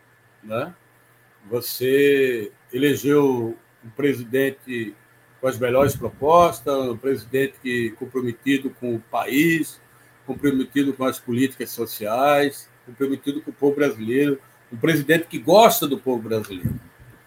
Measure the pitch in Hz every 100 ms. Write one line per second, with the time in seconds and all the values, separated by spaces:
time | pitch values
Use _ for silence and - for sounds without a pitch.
0 | _ _ _ _ 107 113 170 180 _ _
1 | _ _ _ _ 101 120 - - 127 135
2 | 143 139 131 117 101 - _ 127 143 127
3 | 139 147 139 123 113 113 _ _ 117 -
4 | 143 120 117 131 135 135 127 120 104 -
5 | _ _ _ _ 131 113 123 127 139 -
6 | 110 - 143 170 170 - 147 135 127 110
7 | 135 120 113 131 139 - 131 120 113 107
8 | 117 131 123 113 135 135 135 - 123 117
9 | - 117 104 135 165 160 151 - _ _
10 | _ _ - 123 143 135 131 143 139 -
11 | 131 - - 120 131 - 117 - 113 -
12 | 107 120 143 143 143 - - _ - 117
13 | 135 135 143 147 143 - 143 143 143 110
14 | 110 131 143 135 - _ _ 117 156 156
15 | 139 160 - 143 120 196 226 - 151 123
16 | 131 120 110 110 104 92 87 - - -
17 | - -